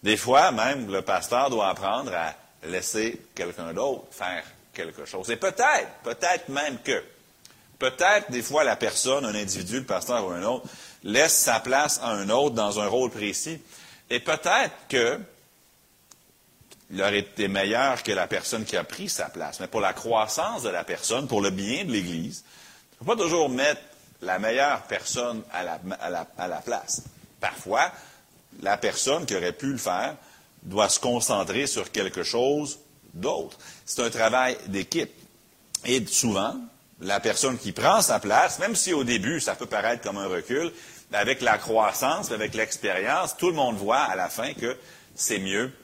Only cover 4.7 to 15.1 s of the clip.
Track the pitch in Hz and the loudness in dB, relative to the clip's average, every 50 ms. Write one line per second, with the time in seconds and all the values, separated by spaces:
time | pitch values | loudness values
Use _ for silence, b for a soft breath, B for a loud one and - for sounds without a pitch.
4.7 | _ - 85 82 76 - 71 - - 95 92 110 117 113 - 190 185 - 180 - | _ -10 -10 -10 -10 -14 -14 -10 -10 -8 -4 -4 -4 0 -2 -2 0 2 4 4
5.7 | 302 220 107 - - - - 120 120 - - 175 180 175 - - 139 139 147 151 | 4 2 0 -4 -12 -10 -8 -8 -6 -2 0 0 0 0 0 -4 -4 -2 -2 -2
6.7 | 131 117 - - 127 92 - - - _ _ _ _ _ B B B B B B | -4 -6 -2 -2 -2 -2 -2 -8 -20 _ _ _ _ _ B B B B B B
7.7 | B _ 135 127 127 - 180 190 208 208 208 - 123 123 113 - 139 151 151 127 | B _ -2 -2 0 4 4 6 6 4 2 0 -4 -4 -4 0 2 4 4 4
8.7 | 107 - - 107 - - - 127 135 143 139 113 104 104 104 95 95 92 90 90 | 4 2 0 0 0 0 2 2 2 0 0 -2 -2 -4 -4 -4 -4 -6 -4 -4
9.7 | 110 131 131 127 101 90 - - 123 117 101 92 87 87 92 107 127 123 B B | -4 -6 -2 -2 -2 -2 0 0 0 0 0 -2 -4 -2 -2 -2 -2 -2 B B
10.7 | B B B B B B - 92 107 127 151 160 - - - 135 117 113 - 127 | B B B B B B -6 2 4 6 6 6 6 4 4 4 2 2 2 2
11.7 | 127 139 147 147 - - - 117 110 101 98 98 110 127 143 147 120 113 107 104 | 4 4 4 2 0 -2 -2 -2 -2 -2 0 2 4 4 4 2 2 2 0 0
12.7 | 101 104 104 101 104 127 131 120 107 113 104 104 95 - - 156 165 156 B B | 0 0 0 0 2 2 0 0 -2 -4 -4 -4 -4 -4 -6 -6 -8 -10 B B
13.7 | B B B B B B B B 123 123 - - 156 - - 175 190 240 269 - | B B B B B B B B -4 -4 0 -2 -2 0 2 2 4 4 2 2
14.7 | - - - - - 127 117 117 | -4 -10 -10 -2 2 2 4 2